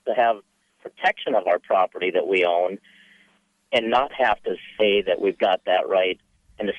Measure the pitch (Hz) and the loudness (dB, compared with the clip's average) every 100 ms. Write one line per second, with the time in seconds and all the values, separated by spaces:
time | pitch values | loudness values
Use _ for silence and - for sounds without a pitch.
0 | - 113 117 107 - _ _ _ - - | -4 0 2 0 -8 _ _ _ -20 -6
1 | - - - 113 90 87 - 98 90 87 | -4 -4 -2 -2 0 -2 0 0 0 -2
2 | 90 90 80 98 87 85 90 98 - - | -2 -2 0 2 2 2 0 -4 -12 -20
3 | - _ _ _ _ _ _ 123 113 120 | -20 _ _ _ _ _ _ -2 0 0
4 | 135 - 123 104 - 92 - - 107 101 | 0 0 0 0 -4 -8 -10 0 2 2
5 | 92 87 98 90 104 92 - 90 - 95 | 0 0 0 0 0 0 0 0 2 0
6 | 92 92 _ _ _ - 107 | 0 -4 _ _ _ -8 -8